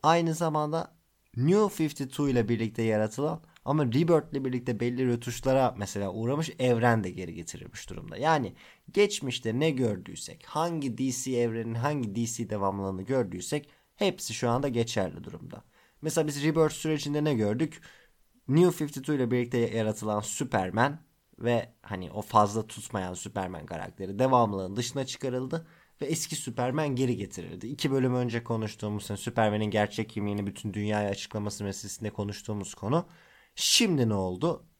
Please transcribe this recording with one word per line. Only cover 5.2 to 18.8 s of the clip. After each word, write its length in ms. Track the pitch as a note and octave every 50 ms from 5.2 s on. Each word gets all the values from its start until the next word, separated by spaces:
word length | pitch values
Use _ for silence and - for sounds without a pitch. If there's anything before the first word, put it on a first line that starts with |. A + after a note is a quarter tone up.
| A#2+ B2 A#2 - - C3+ C3 C3+ C3 A#2+ - G2+
mesela 340 | G2+ - - G#2 G2+ G2
uğramış 380 | F#2 A2 A2+ A#2+ C3+ D3+ D#3+ D#3+ - -
evren 460 | B2+ B2+ A#2+ A#2 A2+ B2 A#2 A2+ G2
de 60 | F2+
geri 240 | - - F#2 F2 E2
getirilmiş 560 | E2 E2 - - D#2+ D2 - - - - -
durumda. 260 | - - - - -
Yani 380 | - B2+ D#3 D#3+ D3+ A#2+ F2+ E2 - - - - _ _ -
geçmişte 680 | - G3 G#3 G3+ G3+ - - C3 A#2 - - A2+ A2 B2+
ne 100 | D3+ D#3+
gördüysek, 760 | D3 B2+ B2+ A2+ G#2 F#2 F2+ - - - - - - - -
hangi 520 | - - D3+ D#3+ F3 E3+ D#3+ C#3 C3 A2 A#2
D 140 | C3 C3+
C 200 | B2 C3 - C3
evrenin, 420 | B2+ A#2+ A#2+ A#2 A2+ A#2 A2+ A2+ A2+
hangi 400 | A#2 A#2 C#3+ D3+ C#3+ B2 G#2 F#2+
D 120 | A#2 A#2
C 240 | A2+ - - A#2+ G2
devamlılığını 520 | G#2+ G#2 G2 G2 G2 G2+ G2 F#2+ F#2+ F#2
gördüysek 680 | F#2+ - C3+ C3 A#2+ F#2 F2+ F2+ - - - D3 C#3+ - - _ _ _ _
hepsi 380 | - G#3 F#3+ F3 - - - A2+
şu 160 | - - A#2+
anda 180 | A#2 - C#3+ C#3+
geçerli 560 | A#2+ A#2 A2+ A#2 - G#2+ G2 F2 - - -
durumda. 400 | - - - - - - - - _ _ _ _ _ _ _
Mesela 240 | - D#3 D#3 E3 D#3
biz 180 | D3+ C#3 C#3+ C#3
Rebirth 300 | D#3 D#3 D#3+ D#3+ D#3 -
sürecinde 500 | - - D#3 D#3 D3 - C#3+ D3 D3+ D3
ne 100 | D#3 C#3+
gördük? 460 | A2+ G#2+ G#2 G#2+ B2 D#3+ D#3 - - - - - - - _ _ _ _ _ _ _ _ -
New 360 | C3 D#3+ F3+ F3+ E3 E3+